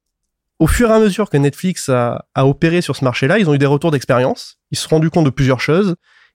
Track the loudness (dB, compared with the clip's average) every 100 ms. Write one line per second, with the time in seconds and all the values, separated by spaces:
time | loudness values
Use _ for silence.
0 | _ _ _ _ _ -2 0 2 2 4
1 | 2 0 -2 0 0 -2 -6 -6 -2 -2
2 | -2 -4 -8 0 0 2 0 0 -2 -2
3 | -4 -2 0 0 2 2 2 0 0 -2
4 | 0 0 0 -4 -10 -20 -12 -10 -2 0
5 | 2 2 0 0 0 0 0 0 0 -4
6 | _ _ _